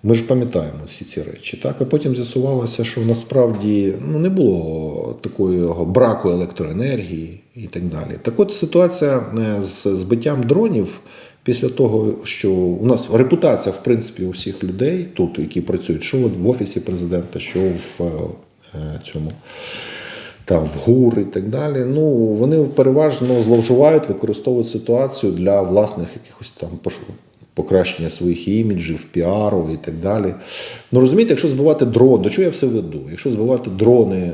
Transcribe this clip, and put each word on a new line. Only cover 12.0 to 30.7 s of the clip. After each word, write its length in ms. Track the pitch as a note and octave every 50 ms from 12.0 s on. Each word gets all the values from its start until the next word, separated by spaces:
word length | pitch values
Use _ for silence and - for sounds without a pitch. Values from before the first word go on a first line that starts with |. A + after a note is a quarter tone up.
| G#2+ G#2+ G#2+ - -
що 280 | - - - - G2
у 340 | F#2+ F#2 F2+ F2+ F2 F#2 G#2+
нас 220 | B2+ B2 - - - A2+
репутація, 600 | A#2 C3 B2+ E3+ E3+ - D#3 - - - G2 F#2
в 80 | - -
принципі, 420 | C3 A#2+ A2+ A2 - - - F#2
у 40 | F2+
всіх 340 | F2+ - - G2 G2 - F#2+
людей 440 | F#2 F2+ F#2+ B2 D3 F3+ F2+ E2+ - -
тут, 240 | - F2+ E2 - -
які 220 | D#2 D2+ - F2
працюють, 420 | - - F#2+ F2 - - E2+ D#2 -
що 220 | - - C3 B2
от 120 | A2+ A2+
в 120 | F2+ F2 A2+
Офісі 300 | B2+ B2 G#2 - - -
Президента, 600 | - - F#2 F2 F2 E2+ F2+ F2 F2 - - -
що 200 | - - - F#2
в, 420 | F#2+ F#2+ F2 F2 - - - - F2 E2+ D#2+ D#2 E2+ E2 - - - _ _ _ _ - -
е, 260 | D2+ D2+ D2+ D2+ - -
цьому, 280 | - - D#2 D#2 D#2 - - - - - - - - - - - - - - - - - - - - - - -
там, 200 | - F2+ D#2+ D#2
в 120 | D2+ D2+ - -
гур 340 | A#2 A#2+ C3 B2+ A#2 A2+ G#2
і 40 | G2
так 260 | - - G2 F#2+ G#2+
далі, 360 | A2+ C#3 D3 D3+ C#3+ C3 B2
ну, 220 | B2+ C3+ D3+ D#3 D#3
вони 520 | C3+ A#2 A2+ A2 G#2+ G#2+ A#2+ C#3+ D#3+ D#3+ D3
переважно 800 | C3 - - C3 C3 C3 D3 D#3 D3+ C3 - B2+ B2 B2+ A#2+
зловживають, 680 | A2 A2 A#2+ A2+ A2+ B2 B2+ B2+ C#3+ D3+ D#3 D3+ D3 -
використовують 600 | C3 - - - G#2 - - C3 B2 A#2+ A2+ A#2
ситуацію 600 | - G#2+ - - A#2 B2 C3+ C3+ C3+ - - G2
для 300 | F2+ E2+ F2+ G2 G2+ G2+
власних 460 | F#2+ F#2 F#2 G#2 G#2+ G2+ - F#2 E2+ E2 -
якихось 360 | - - - - - - -
там 180 | - - - E2+ D#2+ D2+ -
пош-, 260 | F#2 - - - - F#2 - _ _ _ _ - _ _
покращення 560 | - D#2+ - F#2+ F#2 F2+ - - - E2 D#2+
своїх 380 | - - F2 F2+ E2+ E2 -
іміджів, 560 | F#2+ G2+ A2 A2+ A2 G2+ F2 E2 D#2+ D#2+ D#2 - -
піару 580 | - F2+ E2+ F2 G2 G#2+ G#2 G#2 G2+ F#2 D#2+ D#2+ D#2+
і 40 |
так 180 | D2+ - E2+ D#2+
далі. 380 | E2 F2 F#2+ G#2 A2 G2 F#2 E2+ - - - - - - -